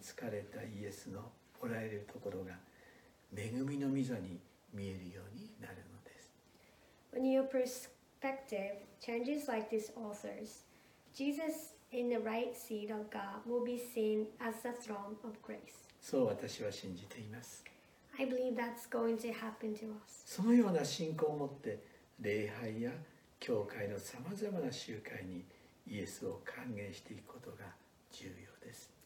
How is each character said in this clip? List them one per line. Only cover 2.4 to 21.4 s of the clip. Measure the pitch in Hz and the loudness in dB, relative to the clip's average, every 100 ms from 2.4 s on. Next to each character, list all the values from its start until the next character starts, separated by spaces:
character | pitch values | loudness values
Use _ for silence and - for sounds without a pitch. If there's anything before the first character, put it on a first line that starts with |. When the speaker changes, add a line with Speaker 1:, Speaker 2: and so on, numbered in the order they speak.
Speaker 1:
が、 | 92 90 - - - - - - - 104 | -6 -8 -14 -20 -20 -20 -20 -20 -10 -4
恵 | 110 | -2
み | 123 135 143 | 0 2 2
の | 139 | 4
御 | 135 | 4
座 | 123 113 | 4 0
に | 92 87 - - - | -2 -8 -12 -20 -12
見 | 101 98 | -4 -4
え | |
る | 95 90 98 | -4 -8 -10
よ | 98 | -12
う | 120 | -12
に | 220 - | -12 -12
な | - | -12
る | 98 90 | -12 -14
の | - | -16
で | - - | -16 -18
す。 | - - - - - - - - - | -20 -20 -20 -20 -20 -20 -20 -20 -6
Speaker 2:
When | 254 | 2
your | 262 269 269 | 8 8 8
perspective | 262 247 - - - - - 269 269 - 208 196 - - - | 4 4 0 -10 -16 -20 -4 -2 -2 -2 -2 -2 -4 -10 -10
changes | - 233 247 294 277 | -2 0 2 2 2
like | 226 214 | 0 2
this | 220 214 240 | 2 0 -6
author's, | 214 208 202 202 214 - - - - - - - | -6 -6 -6 -6 -8 -10 -18 -20 -20 -20 -18 0
Jesus | 277 285 320 311 - - - | 2 2 2 0 -6 -16 -6
in | 254 240 | 0 4
the | 226 | 4
right | 214 226 240 - | 4 2 0 -2
seat | - 214 208 | -4 -2 -2
of | 214 214 | -2 -2
God | 214 196 214 233 | -4 -4 -6 0
will | 240 | 2
be | 240 240 | 2 0
seen | 240 233 214 214 214 - | 0 2 4 4 2 0
as | 233 220 | -2 -2
the | 240 | -4
throne | 240 220 202 202 214 | -4 -4 -4 -4 -6
of | 233 - - | -8 -10 -10
grace. | - - - - - | -10 -12 -18 -20 -16
Speaker 1:
そ | - 135 | 2 6
う | 117 | 6
私 | 101 107 - | 4 -2 -2
は | 107 | -2
信 | 98 95 90 | -2 -6 -6
じ | |
て | 107 - | -8 -10
い | 107 | -8
ま | 113 | -8
す。 | - - - - - - - 269 | -10 -14 -16 -20 -20 -20 -12 -2
Speaker 2:
I | 262 | 0
believe | 254 254 233 | 2 2 2
that's | 240 233 - | 0 -4 -2
going | 240 226 226 | 2 4 2
to | 233 | 0
happen | 220 226 214 220 214 | -2 -6 -4 -4 -2
to | 220 | -4
us. | 214 - - - | -8 -12 -16 -8
Speaker 1:
そ | - | 4
の | 214 | 10
よ | 240 208 | 10 10
う | |
な | 165 | 6
信 | 139 - 160 160 | 4 2 0 4
仰 | 151 | 4
を | |
持 | 147 | 4